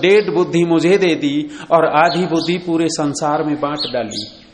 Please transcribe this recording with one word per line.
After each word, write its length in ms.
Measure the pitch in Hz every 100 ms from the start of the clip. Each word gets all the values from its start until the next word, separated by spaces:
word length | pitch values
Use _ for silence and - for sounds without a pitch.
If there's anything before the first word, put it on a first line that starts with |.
डेढ़ 280 | 180 208 202
बुद्धि 320 | 170 170 170 170
मुझे 320 | 165 165 196
दे 160 | 185 156
दी 340 | 139 147 147 - -
और 160 | 160 160 147
आधी 280 | 170 170 180
बुद्धि 320 | 160 156 180
पूरे 320 | 175 160 165
संसार 520 | 160 147 139 151 156
में 120 | 151 147
बांट 300 | 143 147 139
डाली। 300 | 123 110 92 - - -